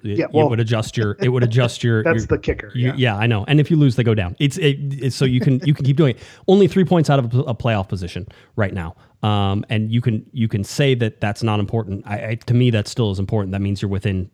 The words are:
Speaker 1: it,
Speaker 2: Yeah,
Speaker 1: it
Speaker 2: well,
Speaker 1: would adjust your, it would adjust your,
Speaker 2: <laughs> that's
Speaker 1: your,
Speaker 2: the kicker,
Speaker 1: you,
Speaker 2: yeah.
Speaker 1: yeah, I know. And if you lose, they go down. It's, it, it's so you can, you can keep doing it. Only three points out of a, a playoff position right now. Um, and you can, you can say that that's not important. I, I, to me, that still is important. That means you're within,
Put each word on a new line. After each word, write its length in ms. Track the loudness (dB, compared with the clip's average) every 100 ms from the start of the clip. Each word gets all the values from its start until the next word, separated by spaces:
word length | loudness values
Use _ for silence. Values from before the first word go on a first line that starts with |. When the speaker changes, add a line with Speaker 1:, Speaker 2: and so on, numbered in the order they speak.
Speaker 1:
it, 140 | -6 -4
Speaker 2:
Yeah, 80 | 0
Speaker 1:
it 80 |
Speaker 2:
well, 160 | 2 2
Speaker 1:
would 100 | 2
adjust 360 | 0 -2 -2 -4
your, 200 | -4 0
it 100 | -2
would 140 | 2
adjust 400 | 2 2 0 0
your, 180 | 0 2
Speaker 2:
<laughs> 0 |
that's 160 | 2 0
Speaker 1:
your, 80 | 0
Speaker 2:
the 100 | -2
kicker, 320 | -2 -6 -6
Speaker 1:
you, 140 | -2 -2
Speaker 2:
yeah. 60 | 2
Speaker 1:
yeah, 220 | 0 2
I 100 | 0
know. 160 | 0 2
And 120 | 2
if 100 | 4
you 80 | 4
lose, 200 | 4 4
they 60 |
go 120 | 2 0
down. 200 | -2 -2
It's, 180 | -2 0
it, 200 | 0 0
it's 360 | -6 -4 -6 0
so 100 | 2
you 140 | 4
can, 180 | 4 2 0
you 80 |
can 100 | 0 2
keep 120 | 2
doing 180 | 2 0
it. 60 | -12 -6 2
Only 200 | 4 6
three 180 | 4 2
points 240 | 2 4
out 100 | 2
of 140 | 2
a, 60 | -2
a 160 | -2 -2
playoff 320 | -2 -2 -2
position 380 | -6 -8 -10 -12 -18 _ -4
right 180 | -4
now. 220 | -4 -8 -12 _ _
Um, 420 | 0 0 0 -2 -2
and 240 | -4 0
you 80 | 0
can, 280 | 0 -4 -6
you 160 | -4 -2
can 160 | -2
say 300 | -4 0 0
that 260 | 2 -2 -2
that's 220 | -6 -2
not 180 | -2 -2
important. 440 | -2 -4 -4 -8 -8
I, 220 | -8 -6
I, 80 | -8
to 180 | 0
me, 160 | 2 4
that 180 | 2 -2
still 220 | -2 -2
is 80 | -2
important. 340 | -2 -2 -2
That 80 | -4
means 200 | -4 -2
you're 80 | -4
within, 400 | -2 -2 -4 -6